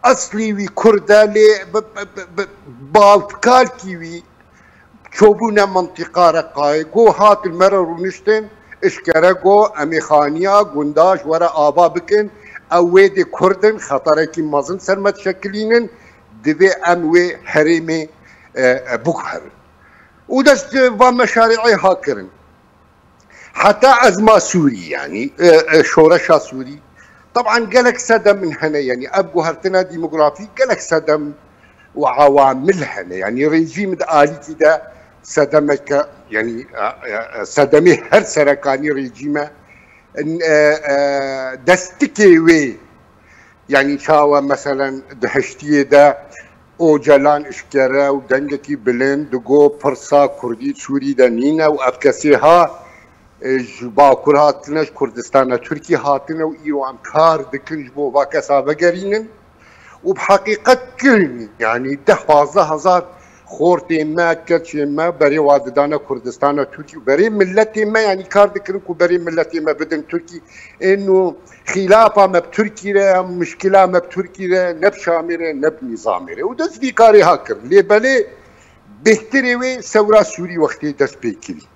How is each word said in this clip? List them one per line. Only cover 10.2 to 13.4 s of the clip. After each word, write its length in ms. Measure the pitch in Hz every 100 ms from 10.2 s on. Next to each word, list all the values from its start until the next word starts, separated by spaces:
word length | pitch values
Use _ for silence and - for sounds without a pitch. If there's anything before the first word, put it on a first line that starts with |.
| 147 156 190 202
gunda 540 | 208 143 147 147 175 185
ji 60 |
we 180 | 170 160
re 60 | 170
ava 480 | 160 147 143 170
bikin, 360 | 175 170 208 208 - - - _
ew 120 | 175 175
wê 220 | 185 196 190
de 80 |
Kurd 380 | 175 -